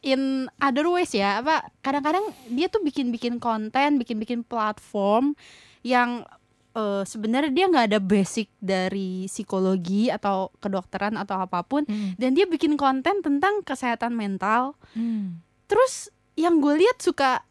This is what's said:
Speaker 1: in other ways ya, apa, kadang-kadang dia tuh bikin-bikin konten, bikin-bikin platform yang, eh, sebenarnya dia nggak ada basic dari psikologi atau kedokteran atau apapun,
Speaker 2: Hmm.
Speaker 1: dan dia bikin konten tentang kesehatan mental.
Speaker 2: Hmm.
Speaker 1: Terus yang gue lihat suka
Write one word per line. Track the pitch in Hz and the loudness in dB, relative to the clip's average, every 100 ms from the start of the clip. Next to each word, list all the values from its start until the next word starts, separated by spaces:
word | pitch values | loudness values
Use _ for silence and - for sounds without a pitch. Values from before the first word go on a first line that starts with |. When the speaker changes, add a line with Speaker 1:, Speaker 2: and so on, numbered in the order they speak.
Speaker 1:
in | 277 262 269 269 254 _ | 0 0 0 -2 -4 _
other | 277 254 320 | 0 0 0
ways | 349 359 | 0 0
ya, | 214 196 202 | 0 0 0
apa, | 262 311 - _ | 0 -2 -2 _
kadang-kadang | 269 285 285 349 427 - 233 | -4 -2 0 0 -2 -8 -6
dia | 247 359 | -2 -2
tuh | 440 | 0
bikin-bikin | 320 285 247 233 240 240 | -2 -2 -2 -2 -4 -4
konten, | 233 220 214 254 285 285 | -2 -2 -2 0 2 2
bikin-bikin | 240 220 220 240 | 0 -6 -4 -6
platform | 233 240 214 208 - 208 196 214 277 294 - - - _ | -4 -2 -2 -4 -8 -2 2 4 2 -2 -10 -20 -20 _
yang, | 233 247 240 240 - - _ _ _ | 0 2 2 -2 -10 -20 _ _ _
eh, | 233 208 196 | -6 -2 -2
sebenarnya | 196 226 208 247 302 | -4 -6 -2 0 2
dia | 269 381 | 2 4
nggak | 311 226 | 4 4
ada | 214 | 2
basic | 190 202 185 - 208 _ | 2 2 2 -2 -6 _
dari | 190 190 185 196 190 185 190 | -2 0 0 -4 -6 -6 -8
psikologi | - 202 190 185 190 175 196 233 | -8 -4 0 2 2 0 0 2
atau | 202 202 190 190 _ | 0 -2 -2 -4 _
kedokteran | 202 196 - 190 202 214 | -4 -4 -6 -6 -4 -4
atau | 202 190 | -6 -6
apapun, | 185 180 175 285 302 | -4 -4 -2 -2 -2
Speaker 2:
Hmm. | 214 202 180 | -4 -4 -2
Speaker 1:
dan | 254 | 0
dia | 277 392 | 2 2
bikin | 320 320 294 | 2 0 2
konten | 277 269 285 403 | 2 0 0 0
tentang | 320 285 370 415 | 0 2 2 0
kesehatan | - 269 247 226 233 | -4 -4 -4 -2 -2
mental. | 233 202 190 196 226 262 302 - | -2 -4 -2 0 2 0 -6 -14
Speaker 2:
Hmm. | 220 233 220 190 170 _ _ _ | -6 -4 -2 -4 -10 _ _ _
Speaker 1:
Terus | 415 508 - - _ _ | 4 4 0 -14 _ _
yang | - 330 330 | -2 2 4
gue | 285 302 | 4 4
lihat | 403 508 | 4 4
suka | - - 269 247 - | -2 2 0 0 -4